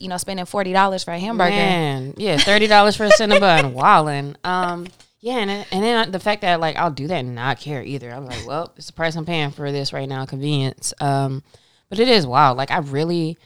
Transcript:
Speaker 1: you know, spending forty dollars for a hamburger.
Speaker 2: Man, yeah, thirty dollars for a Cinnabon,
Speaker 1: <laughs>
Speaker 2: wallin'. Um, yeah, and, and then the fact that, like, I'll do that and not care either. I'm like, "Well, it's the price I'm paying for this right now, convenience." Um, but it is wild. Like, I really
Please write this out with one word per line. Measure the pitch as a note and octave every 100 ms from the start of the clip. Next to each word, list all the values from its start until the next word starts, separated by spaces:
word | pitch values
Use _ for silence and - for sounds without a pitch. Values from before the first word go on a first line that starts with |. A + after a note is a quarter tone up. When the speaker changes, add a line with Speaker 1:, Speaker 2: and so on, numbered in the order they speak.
Speaker 1:
you | F#3+
know, | F3+
spending | - F#3+ F3+
forty | G3+ F#3
dollars | F#3 G3 F#3+ -
for |
a | E3+
hamburger. | G3+ A#3 F3 G3+
Speaker 2:
Man, | G3 F3+ D3+ C3+ C3 -
yeah, | G#3 C#3+
thirty | F#3 G#3 G#3+
dollars | G#3 G#3 G3
for | G#3
a |
Cinnabon, | G#3 G#3 G#3 G3 D#3+ C#3
Speaker 1:
<laughs> |
Speaker 2:
wallin'. | B2+ E3+ F#3+ D3+ C#3+ C#3+ -
Um, | F3 F3+ F3+ F3 F3 - _ _
yeah, | A3+ B3+
and, | G3 G3+ -
and | F#3+ A3
then | A#3 A3
the | F#3
fact | G#3 -
that, | F#3+ E3+
like, | D#3+ -
I'll | E3
do | C#3 D3
that | F3
and | B2
not | A#2+ B2+ B2+
care | D3 C#3
either. | A2 C#3 A#2+
I'm | B2 C3
like, | A#2+ A#2
"Well, | D3 E3+ -
it's | -
the |
price | - E3 D#3+
I'm |
paying | D#3 E3 C#3+
for | C#3+ C#3+
this | C#3+ C#3
right | C#3+ C3+
now, | C3+ C3
convenience." | C3+ C#3+ D3 C3+ - - -
Um, | C#3+ C#3 C3+ C3+ - _ _ _ -
but | F#3+
it | A#3+
is | A3 C3+
wild. | C3 C#3+ B2+
Like, | C#3
I | E3
really | C#3 C#3 D#3+ E3+ D#3+ E3